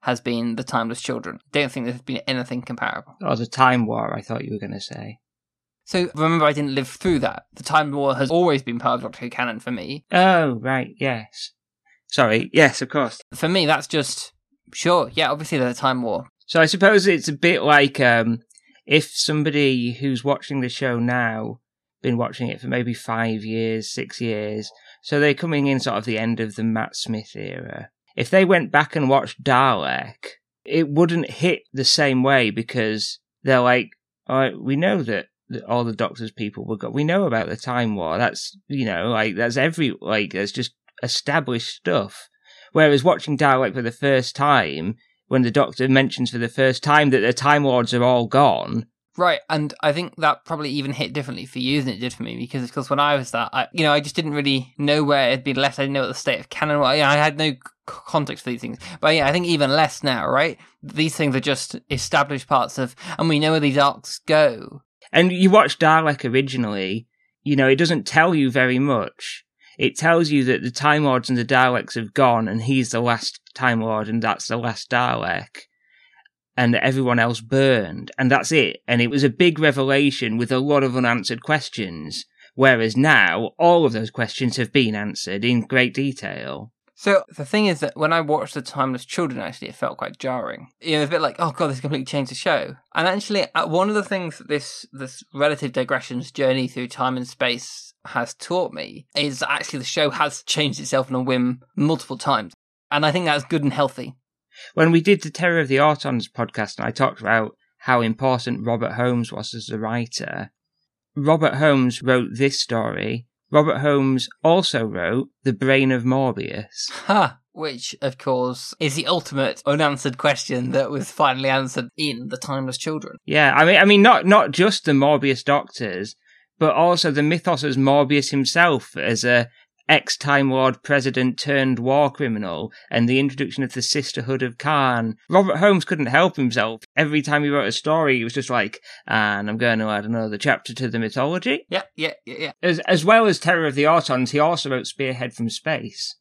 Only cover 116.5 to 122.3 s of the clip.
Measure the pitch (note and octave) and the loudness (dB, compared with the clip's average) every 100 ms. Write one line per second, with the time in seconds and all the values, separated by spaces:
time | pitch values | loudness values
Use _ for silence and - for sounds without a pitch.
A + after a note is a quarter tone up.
116.5 | - G#2+ - - - - G#3 D#3+ - _ | -10 -12 -12 -12 -8 0 2 2 -2 _
117.5 | - D#3 B2 - - C#3 B2+ - B2+ B2+ | -10 -10 -8 -12 -6 -6 -4 -2 -2 -2
118.5 | B2 - - D#3 C#3 D3+ F3 - C#3 C3+ | -4 -10 -4 -4 -2 -2 -2 -2 -2 -2
119.5 | - - D3 D3+ C#3 C#3+ B2+ D3 C3+ - | -2 -2 2 2 0 -4 0 0 0 -2
120.5 | B2+ B2+ B2 B2+ C#3 - - D3 C3 C3+ | -4 -2 0 -2 -4 -6 0 0 0 0
121.5 | C3+ C3 C3 A#2+ - D3+ A#2+ A2 | 0 -2 -6 -8 -6 -6 -6 -8